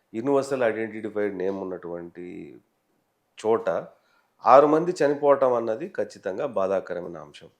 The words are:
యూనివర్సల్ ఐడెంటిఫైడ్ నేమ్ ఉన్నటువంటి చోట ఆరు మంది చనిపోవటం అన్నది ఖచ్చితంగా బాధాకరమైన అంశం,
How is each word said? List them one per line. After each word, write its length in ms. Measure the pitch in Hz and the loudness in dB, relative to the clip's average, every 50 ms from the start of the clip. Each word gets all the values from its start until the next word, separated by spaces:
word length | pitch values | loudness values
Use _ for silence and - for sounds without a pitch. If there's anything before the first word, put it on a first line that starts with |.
| _ _ - | _ _ -10
యూనివర్సల్ 500 | 110 117 139 143 139 131 - 139 131 123 | -6 -2 0 0 0 0 0 -2 0 0
ఐడెంటిఫైడ్ 720 | 113 107 107 113 110 104 110 107 107 101 104 104 101 98 92 | 0 0 -2 -4 -8 -8 -10 -10 -8 -4 -4 -4 -4 -4 -4
నేమ్ 240 | 90 95 98 95 | -4 -4 -4 -4
ఉన్నటువంటి 960 | 95 92 92 85 - 85 85 85 85 85 - 87 87 90 87 87 85 76 64 60 _ _ _ _ _ _ _ _ _ _ _ _ _ _ _ - - | -6 -8 -10 -10 -10 -10 -12 -12 -12 -14 -16 -16 -16 -14 -14 -14 -16 -18 -20 -20 _ _ _ _ _ _ _ _ _ _ _ _ _ _ _ -4 0
చోట 240 | 107 113 110 - 95 82 92 131 85 - _ _ _ _ _ _ _ _ _ - | 0 2 2 2 0 -2 -2 -4 -8 -14 _ _ _ _ _ _ _ _ _ 6
ఆరు 220 | - 123 135 143 151 | 8 10 10 10 8
మంది 260 | 151 156 170 175 180 - 156 | 4 2 0 0 -2 0 0
చనిపోవటం 480 | 139 147 143 147 143 139 135 139 127 123 | 0 0 2 2 4 4 4 4 2 0
అన్నది 360 | 120 113 113 110 113 160 202 | 0 -2 -4 -4 -6 -8 -8
ఖచ్చితంగా 560 | - - 107 - - 104 - 98 92 104 143 | -8 -6 -8 -8 -8 -10 -8 -8 -6 -6 -6
బాధాకరమైన 720 | 139 117 101 95 95 98 95 90 - 90 87 87 90 85 80 | -6 -2 -2 -2 0 0 -2 -4 -6 -8 -10 -10 -10 -12 -14
అంశం, 300 | 76 73 71 - - - _ _ | -16 -18 -20 -20 -20 -20 _ _